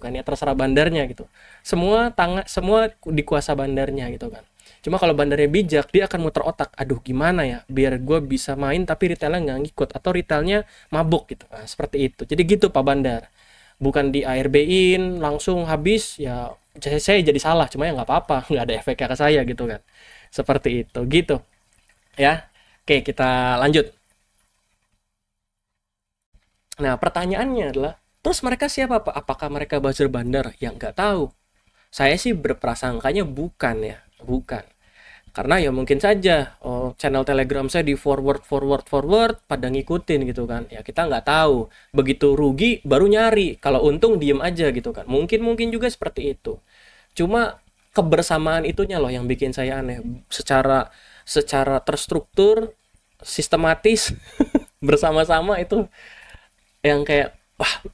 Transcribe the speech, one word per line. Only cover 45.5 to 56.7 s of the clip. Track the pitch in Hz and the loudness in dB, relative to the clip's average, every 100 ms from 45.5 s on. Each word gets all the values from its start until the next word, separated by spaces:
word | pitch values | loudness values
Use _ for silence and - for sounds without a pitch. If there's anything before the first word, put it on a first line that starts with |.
| 233 233 | -2 -2
juga | 226 240 | -2 -4
seperti | - - - 139 | -4 -8 -6 -6
itu. | 135 - - _ _ _ _ _ | -6 -8 -12 _ _ _ _ _
Cuma | - 170 233 226 - _ _ _ | -4 0 0 0 -4 _ _ _
kebersamaan | - 165 165 170 160 156 165 156 | -2 4 4 4 0 0 0 0
itunya | - 196 185 | -2 -2 0
loh | 131 | -2
yang | 127 123 | -2 -2
bikin | 127 135 | -2 -2
saya | 131 131 135 | -2 -4 -4
aneh. | 131 123 117 123 - | -6 -8 -10 -12 -10
Secara, | - - 135 135 135 117 - _ - | -8 0 2 4 2 0 -10 _ -20
secara | - - 147 139 135 135 - | -4 -2 0 0 0 0 -2
terstruktur, | 147 - 165 - - 196 220 220 - _ _ _ _ | -4 -2 -4 -2 4 4 4 0 -8 _ _ _ _
sistematis, | - - 151 160 160 160 214 226 - - - - - | -10 -6 0 2 2 2 4 2 0 -6 -6 -2 0
<laughs> | - - _ 139 | 0 -2 _ 0
bersama-sama | 143 165 156 160 160 175 196 | 2 4 2 2 2 2 -2
itu | 175 208 196 _ - - - - _ _ _ | 0 -2 -2 _ -20 -20 -20 -20 _ _ _